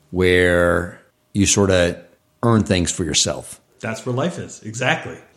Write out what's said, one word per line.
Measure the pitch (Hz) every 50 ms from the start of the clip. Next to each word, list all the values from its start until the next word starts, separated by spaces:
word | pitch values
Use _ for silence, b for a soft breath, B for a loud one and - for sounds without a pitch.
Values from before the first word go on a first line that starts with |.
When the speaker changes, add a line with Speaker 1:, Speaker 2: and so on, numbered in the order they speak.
| _ _
Speaker 1:
where | 90 90 92 90 90 90 90 90 87 87 87 87 87 87 87 90 - - _ _ _ _ _ _ -
you | 104 98
sorta | 90 - 104 101 95 92 90 87 87 87 - - - _ _ _ _ _ _ -
earn | 117 113 107 98
things | - 98 90 85 -
for | - - 90
yourself. | 78 71 - - - 71 65 - - - - _ _ _ _
Speaker 2:
That's | - 110 110 - -
where | 127 120
life | 127 151 175 175 -
is. | 90 - - - -
Exactly. | 110 104 123 127 135 165 - - - - - - _ _